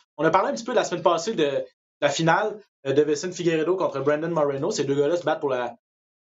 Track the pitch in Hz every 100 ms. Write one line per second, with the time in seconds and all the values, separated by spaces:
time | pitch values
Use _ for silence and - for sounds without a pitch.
0 | _ - 160 185 233 240 - 202 160 170
1 | 180 165 226 202 143 131 - _ _ _
2 | 147 143 165 175 214 214 - _ 139 135
3 | 151 147 185 180 170 160 156 185 151 135
4 | 135 147 160 165 143 135 151 - 131 143
5 | 143 170 147 160 147 123 120 - _ _
6 | _ _ _